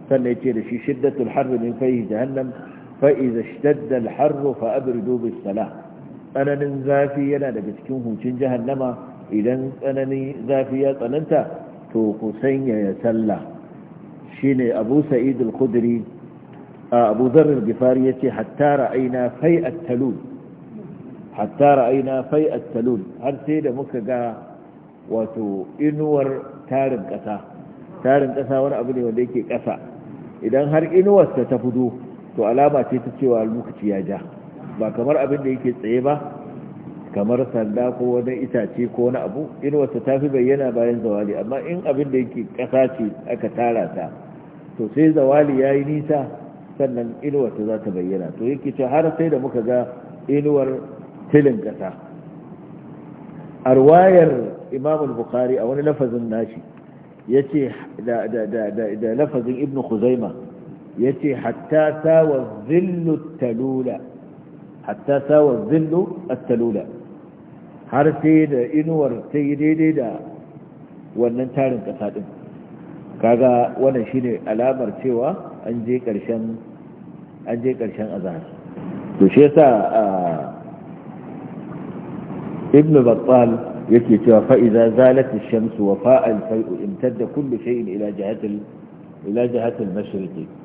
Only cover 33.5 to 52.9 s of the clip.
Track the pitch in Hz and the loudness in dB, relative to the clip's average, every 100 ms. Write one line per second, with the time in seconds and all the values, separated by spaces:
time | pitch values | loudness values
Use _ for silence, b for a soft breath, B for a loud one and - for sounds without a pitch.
33.5 | 117 117 - 104 98 90 95 - - - | -4 -8 -6 -4 -2 -4 -8 -10 -18 -20
34.5 | - - - 107 107 123 127 135 143 135 | -18 -14 -6 -4 -2 0 2 0 -2 -2
35.5 | 127 127 - 107 123 135 147 - - - | -2 -2 -4 -2 0 0 -2 -6 -14 -16
36.5 | - - - - - - 101 101 123 123 | -16 -16 -16 -16 -16 -10 -4 0 0 0
37.5 | 120 107 107 123 123 123 123 120 123 127 | -2 -2 -2 -2 -2 -2 -2 -2 -6 -4
38.5 | 127 107 - 120 - 120 127 76 120 156 | -2 -4 -4 -4 0 0 0 -6 -6 -10
39.5 | - 139 147 131 117 131 135 143 135 123 | -6 -2 0 0 -2 -2 0 0 2 2
40.5 | 139 131 117 117 117 107 104 104 95 104 | 2 0 0 0 0 -2 -2 -2 -4 -4
41.5 | 135 160 175 165 135 143 131 120 123 107 | -6 -6 -4 -2 -2 0 -2 -2 -6 -8
42.5 | - 123 131 127 - 107 - - 120 110 | -8 -2 2 2 0 -6 -6 -8 -6 -4
43.5 | - 120 117 87 92 82 - - - - | -2 0 0 -2 -6 -10 -12 -18 -20 -20
44.5 | - - - 110 143 160 156 131 147 147 | -20 -16 -8 -4 4 4 6 6 6 4
45.5 | 131 135 139 139 151 151 151 127 - - | 2 2 2 0 -4 -2 -2 -2 -10 -18
46.5 | - - - 135 120 117 113 147 143 117 | -20 -20 -4 -2 -2 -6 -6 -4 -2 -2
47.5 | 107 107 110 104 90 90 95 85 - 120 | -2 -4 -4 -4 -4 -4 -4 -6 -4 -4
48.5 | 139 143 135 127 147 165 151 165 139 131 | -4 -6 -4 0 2 2 0 0 0 -2
49.5 | 117 110 123 123 - - - - 143 147 | -2 0 0 -2 -8 -18 -14 -2 0 2
50.5 | 147 131 143 - - - - - 147 143 | 2 0 -4 -10 -16 -18 -18 4 6 6
51.5 | 110 104 90 92 - - - - - - | 2 -4 -8 -10 -12 -18 -18 -18 -18 -18
52.5 | - - - - | -18 -18 -18 -18